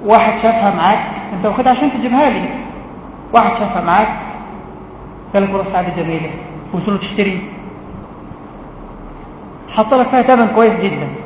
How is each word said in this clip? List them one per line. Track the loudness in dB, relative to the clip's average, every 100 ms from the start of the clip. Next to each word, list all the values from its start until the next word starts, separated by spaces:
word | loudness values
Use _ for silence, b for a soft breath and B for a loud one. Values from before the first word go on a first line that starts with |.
واحد | 6 6 6 4
شافها | 2 4 2 4
معاك، | 4 2 0 -8 -8
أنت | -2 -2
واخدها | 2 2
عشان | 4 2
تجيبها | 0 0 4 4
لي. | 2 -4 -6 -10 -12 -14 -14 -16 -16 2
واحد | 4 4
شافها | 2 -2 0
معاك، | 2 4 2 -2 -8 -12 -14 -14 -14 -16 -16 -16 -16 -16 0
قال | 2
لك: | 2
"والله | 0 0
الساعة | 0 0
دي | -2
جميلة". | -2 -2 -4 -10 -12 -14 -6
قلت | -4 0
له: | -2
"تشتري". | -2 0 0 0 -8 -14 -14 -16 -16 -16 -16 -16 -16 -16 -18 -18 -18 -16 -16 -16 -16 -16 -16 -16 -18 -18 -6
حط | 0 4
لك | 4 4
فيها | 4
تمن | 6 6 6
كويس | 6 4 4
جدا. | -2 -2 -6 -8